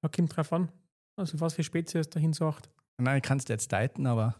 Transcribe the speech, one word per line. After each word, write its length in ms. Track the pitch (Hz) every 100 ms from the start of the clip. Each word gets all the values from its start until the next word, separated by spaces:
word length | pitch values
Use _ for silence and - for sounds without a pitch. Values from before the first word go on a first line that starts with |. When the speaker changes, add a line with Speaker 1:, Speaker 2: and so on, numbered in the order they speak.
Speaker 1:
Ja, 60 | 156
kommt 260 | - 165 -
drauf 160 | 151
an. 180 | 165 175 - _ _ _ -
Also 220 | 175 151
was 140 | 165 165
für 80 |
Spezies 460 | 156 170 165 170 156
dahin 240 | 170 160
sorgt. 360 | 151 160 147 - _ _ -
Speaker 2:
Nein, 200 | 123 139
ich 60 |
kann's 220 | - 139 -
dir 80 |
jetzt 180 | 110 -
deuten, 340 | 98 120 - 135
aber 300 | 117 110 -